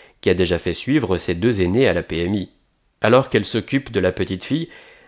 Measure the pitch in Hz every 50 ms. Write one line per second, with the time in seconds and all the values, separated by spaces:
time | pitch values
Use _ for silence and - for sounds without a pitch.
0 | - _ _ - - 101 90 90 92 85 87 82 - 90 82 - - 123 143 151
1 | 120 87 92 85 - - 90 85 101 123 117 95 90 87 95 123 135 104 85 87
2 | - - 80 82 87 90 104 101 90 - _ _ _ _ _ _ _ _ _ -
3 | - 110 123 131 131 - - 107 98 - - 113 - - 139 135 - - 113 98
4 | 90 92 - - 95 - 98 92 - - 131 160 165 - - - - - - -
5 | _